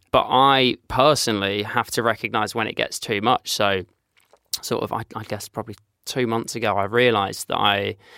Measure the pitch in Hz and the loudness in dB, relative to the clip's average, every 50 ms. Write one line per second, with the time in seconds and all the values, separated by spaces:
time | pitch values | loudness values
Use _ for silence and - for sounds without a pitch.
0 | _ _ - 127 - - 143 127 135 139 135 131 127 127 - - _ - - 127 | _ _ 2 2 2 4 4 6 6 6 6 6 4 2 0 -2 _ -4 0 4
1 | 135 151 147 - - 117 110 101 98 98 101 104 101 101 - 120 113 - - 123 | 4 4 4 4 2 0 0 0 0 0 -2 -2 -4 -2 -2 -2 -2 -2 -2 0
2 | 110 113 107 - - 104 110 110 107 101 - 117 110 - - - - - - - | 0 0 0 -2 -4 -4 -2 -2 -2 -2 -2 -4 -4 -2 -2 -2 -4 -4 -4 -8
3 | - - 110 101 104 117 123 - - - - - 107 101 98 95 87 - _ _ | -6 -4 -4 -2 0 0 0 0 -2 -4 -2 0 0 0 0 -2 -4 -8 _ _
4 | _ _ _ _ _ _ _ _ _ _ - - - - 117 - - 101 - 113 | _ _ _ _ _ _ _ _ _ _ -10 -8 -6 -4 -4 -4 -4 -4 -6 -6
5 | 110 - - 110 107 - 107 101 - - - 110 110 113 104 - _ _ _ _ | -8 -8 -12 -12 -10 -8 -10 -10 -10 -10 -12 -12 -12 -12 -14 -18 _ _ _ _
6 | _ - - 135 127 113 113 117 - - - 120 113 107 98 101 98 98 113 120 | _ -8 -4 -2 -2 0 -2 -2 -4 -6 -6 -4 -2 0 0 0 -2 0 2 4
7 | 123 123 113 104 98 101 - - - - 87 82 104 104 101 101 101 101 101 - | 4 4 4 2 0 -2 -4 -8 -6 -4 -2 0 2 2 2 2 0 -4 -6 -10
8 | _ - - | _ -20 -20